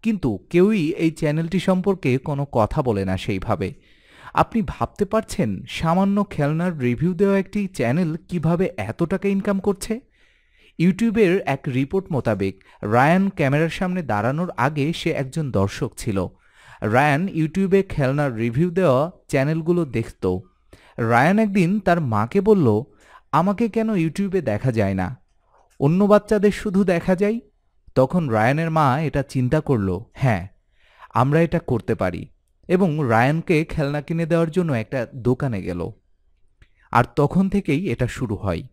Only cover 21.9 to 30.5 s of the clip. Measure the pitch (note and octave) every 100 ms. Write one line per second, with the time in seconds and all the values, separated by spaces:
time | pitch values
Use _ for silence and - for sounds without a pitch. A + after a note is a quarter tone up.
21.9 | F3 C#3+ A2 A2+ G3+ G3 G#3 C3+ G#2 -
22.9 | _ _ - _ D3 F#3 G3 A#3 A3+ A3
23.9 | G#3 D#3+ D#3 G3+ F#3+ D3+ G#2 C3+ A2+ G2
24.9 | F#2+ F2+ B2+ _ _ _ _ _ _ C#3
25.9 | F3 G3+ G#3 G3+ G#3+ G#3 - G#3+ F#3+ F#3+
26.9 | E3+ - F#3 G3+ A#3 - _ _ _ -
27.9 | - C3 F3+ D#3 A2 A2+ D3 E3 D#3+ C#3+
28.9 | C3 D#3+ D3 C3 C#3 B2 D#3 D3 B2+ F#2+
29.9 | F2+ - - C3+ G2+ F#2